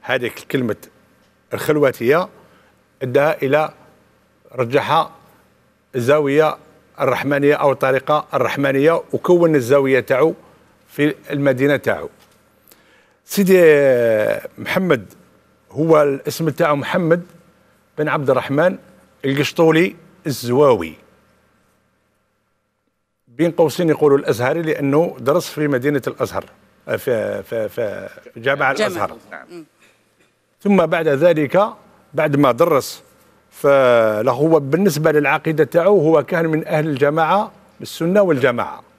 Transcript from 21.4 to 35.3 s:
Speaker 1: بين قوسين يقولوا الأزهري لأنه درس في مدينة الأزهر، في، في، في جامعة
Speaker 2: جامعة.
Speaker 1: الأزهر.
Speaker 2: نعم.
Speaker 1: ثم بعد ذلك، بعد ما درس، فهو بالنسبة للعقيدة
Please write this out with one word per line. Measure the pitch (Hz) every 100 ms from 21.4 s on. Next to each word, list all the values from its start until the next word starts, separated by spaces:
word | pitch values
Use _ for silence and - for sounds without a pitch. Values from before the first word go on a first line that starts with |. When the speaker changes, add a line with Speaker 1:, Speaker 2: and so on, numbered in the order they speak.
| _ _ _ _ _ _ _ _ _ _ _ _ _ _ _ _ _ _ _
Speaker 1:
بين | 120 170
قوسين | 165 160 - 170
يقولوا | 143 147 139
الأزهري | - 117 123 160
لأنه | 160 - 139 143 170 -
درس | 123 170 -
في | - 151
مدينة | 131 139 143 135
الأزهر، | - 117 101 - _ _ _ -
في، | 113 - 113 101 101
في، | 98 113 104
في | - 107 98 95 - - 120
جامعة | 123 139 135
Speaker 2:
جامعة. | 139 208
Speaker 1:
الأزهر. | 175 - 113 _
Speaker 2:
نعم. | 82 - 170 151 _ _ _ _ _ _ _ _ _
Speaker 1:
ثم | 202 196 160
بعد | 170 156
ذلك، | 139 175 156 139 180 214 - _ _ _
بعد | 143 156 143
ما | 139
درس، | 120 170 143 - - _ _ _ _ _
فهو | - 143 139 127 120 110 107 123 123 160 160
بالنسبة | 139 156 202 143 156
للعقيدة | 151 143